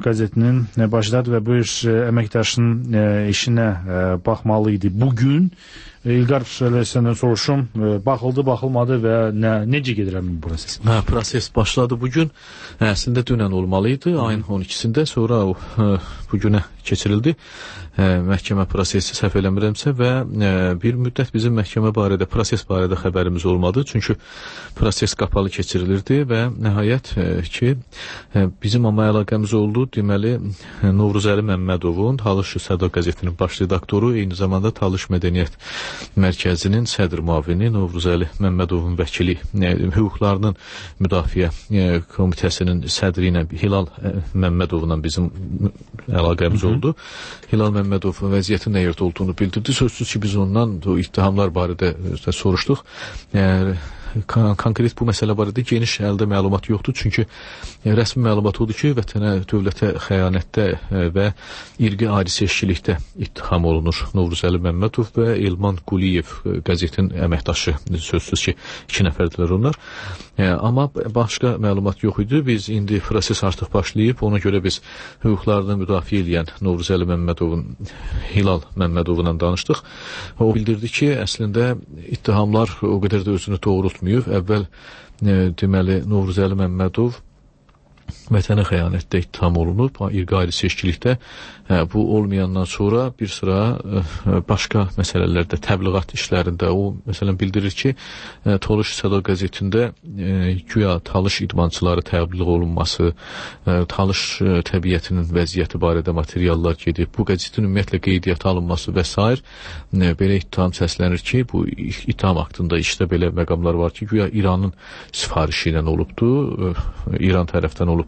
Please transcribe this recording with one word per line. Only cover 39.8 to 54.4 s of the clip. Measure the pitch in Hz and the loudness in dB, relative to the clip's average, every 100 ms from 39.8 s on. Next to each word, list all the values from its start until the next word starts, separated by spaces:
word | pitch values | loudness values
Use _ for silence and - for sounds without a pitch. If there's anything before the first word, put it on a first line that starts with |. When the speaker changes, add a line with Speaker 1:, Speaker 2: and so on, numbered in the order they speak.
| 90 110 | 0 2
Speaker 2:
hüquqlarının | 104 - 101 98 107 92 - - - - | 0 0 0 2 0 -2 -10 -16 -16 -4
müdafiə, | 95 92 85 92 85 - - | 0 2 0 0 0 -2 -2
e, | 104 90 85 - | 2 2 0 -2
komitəsinin | - 92 85 90 - 90 87 90 | 0 0 2 -2 0 0 0 -2
sədri | - 95 87 92 | -2 0 2 2
ilə | 87 80 - | 2 -2 -2
Hilal, | 104 98 87 - | 0 0 -2 -6
e, | 98 98 - | -6 -4 -4
Məmmədovla | 95 90 87 87 82 82 80 | 0 2 2 0 0 0 -2
bizim | 80 87 87 92 95 95 101 - - - - | -2 -2 -2 -4 -8 -2 -2 -4 -14 -14 -4
əlaqəmiz | 92 85 82 85 107 | 0 2 2 2 2
Speaker 1:
Hı | 92 | 2
hı. | |
Speaker 2:
oldu. | 131 156 - - - - - - | 2 0 -2 -10 -16 -16 -18 -2
Hilal | 110 107 104 | 2 2 2
Məmmədov | 98 98 95 82 | 0 0 -2 -2
vəziyyətin | 98 98 92 98 107 101 | 0 0 2 -2 0 0
nə | 90 | 0
yerdə | 82 90 | 0 -2
olduğunu | 82 92 87 | 0 -4 0
bildirdi. | 98 107 113 | -2 0 -2
Sözsüz | 131 127 - 117 | 0 0 0 -4
ki, | 107 | -2
biz | 101 101 | -2 0
ondan | 95 107 117 90 95 | 2 2 0 -2 0
o | 90 | 0
ittihamlar | - - 95 98 95 87 | 0 2 2 4 2 0
barədə, | 90 87 90 82 90 87 | -2 0 -2 -2 -6 -4
e, | - | -4
soruşduq. | - 98 90 - 139 - - - - - | -2 0 0 0 -2 -4 -16 -14 -14 -4
E, | 101 95 92 95 87 - - - 110 - | 2 4 2 0 -2 -8 -12 -6 -6 -2
kon-, | 120 | 2